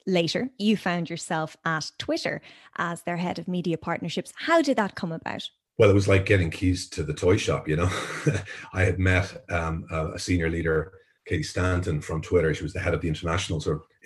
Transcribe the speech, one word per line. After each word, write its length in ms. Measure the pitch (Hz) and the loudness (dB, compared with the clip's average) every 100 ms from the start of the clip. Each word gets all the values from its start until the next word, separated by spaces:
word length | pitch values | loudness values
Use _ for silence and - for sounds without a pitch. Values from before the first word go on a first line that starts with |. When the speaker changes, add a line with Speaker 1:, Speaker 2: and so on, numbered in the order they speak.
| - | 0
Speaker 1:
later, 440 | 180 165 175 254 - | 0 2 -2 -4 0
you 180 | 208 208 | 2 2
found 340 | 185 175 160 | 0 -4 -4
yourself 460 | 170 - 165 156 - | -8 -4 -4 -4 -4
at 280 | 170 156 - - | -4 -2 -4 -10
Twitter 440 | - 330 - 151 - - - - | -4 -2 -2 -6 -12 -20 -16 -6
as 260 | 170 170 | -4 -4
their 120 | - 170 | -4 -2
head 240 | 180 175 | -2 -4
of 80 | 165 | -4
media 300 | 180 175 160 | -2 -2 -2
partnerships. 560 | - 170 175 185 - - | -2 -4 -4 -6 -8 -8
How 260 | - 330 | 2 2
did 160 | 285 240 | 4 2
that 180 | 202 - | 0 -4
come 180 | 175 | -6
about? 360 | 165 - - - - _ - | -6 -8 -8 -12 -18 _ 4
Speaker 2:
Well, 120 | 107 | 6
it 40 | |
was 140 | 98 98 | 6 6
like 180 | 98 95 | 4 6
getting 240 | 101 80 | 4 2
keys 400 | - 92 90 - | 0 0 0 -4
to 140 | - | -6
the 100 | 73 | -4
toy 240 | 76 - 78 | 0 4 4
shop, 320 | - 71 76 | 2 -2 0
you 60 | 78 | 2
know. 140 | 87 - - - - | 2 0 -6 -2 0
<laughs> 420 | 98 - - - | -2 -6 -14 -8
I 100 | 92 | 0
had 160 | 90 85 | 2 4
met, 460 | 92 92 92 - - | 4 4 2 -8 -6
um, 360 | 87 82 80 - | -2 -2 -4 -4
a, 220 | 80 80 | -4 -4
a 60 | - | -4
senior 300 | - 90 80 | 0 2 2
leader, 420 | 82 80 78 73 - _ _ - | 0 2 0 0 -10 _ _ -4
Katie 180 | 87 | -4
Stanton 580 | - 98 90 90 92 76 | -2 0 2 2 0 -2
from 200 | - 80 | -4 -6
Twitter. 320 | - 87 80 | 2 2 4
She 100 | 76 | 0
was 100 | 76 | -4
the 60 | - | -2
head 160 | 92 78 | 0 0
of 60 | |
the 60 | 80 | 0
international, 540 | 78 85 87 - 80 | -2 -2 -2 -2 -4
sort 160 | 80 76 | -2 -4
of 60 | - _ | -6 _